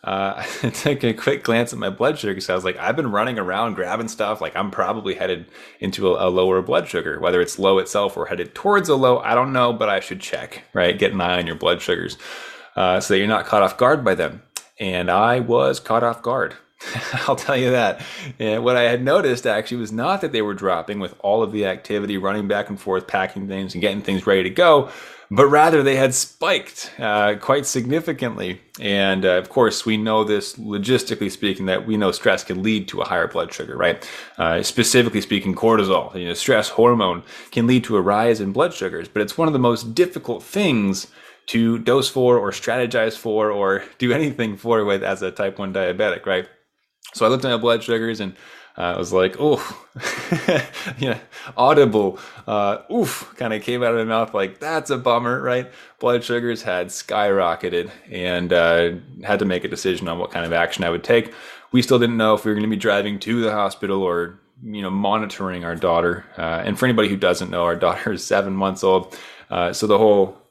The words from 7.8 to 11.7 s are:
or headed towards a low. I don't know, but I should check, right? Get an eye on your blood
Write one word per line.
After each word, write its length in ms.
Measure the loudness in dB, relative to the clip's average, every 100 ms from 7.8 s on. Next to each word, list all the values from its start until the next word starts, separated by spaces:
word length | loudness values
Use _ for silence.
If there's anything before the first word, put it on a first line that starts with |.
| 2 -2 -2 -4
or 100 | -6
headed 280 | -6 -8
towards 340 | -6 0 2 2
a 80 | 2
low. 220 | 4 4
I 160 | 2
don't 180 | 2 2
know, 200 | 2 0
but 160 | 0 0
I 120 | 0
should 200 | -4 -12
check, 440 | -8 -8 -10 -16 -8
right? 240 | 0 2 4
Get 140 | 0
an 80 | 0
eye 180 | 0 0
on 80 | -2
your 100 | -2
blood 240 | 0